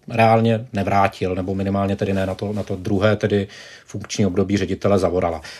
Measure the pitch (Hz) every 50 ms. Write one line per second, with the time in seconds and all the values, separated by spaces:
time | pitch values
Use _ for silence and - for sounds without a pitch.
0 | _ - - 113 113 113 113 113 113 113 113 110 120 - - 101 95 98 98 98
1 | 98 95 - - 98 92 92 92 92 98 95 95 98 98 98 98 98 98 98 92
2 | 104 98 98 95 95 95 95 - 107 101 107 101 92 - 98 92 90 98 101 95
3 | 98 107 104 101 - 101 104 101 98 - - - - - - - - - - 104
4 | 98 - - - 107 95 90 104 98 95 101 98 95 87 95 - - 101 101 95
5 | 92 85 87 90 87 85 82 80 - - - -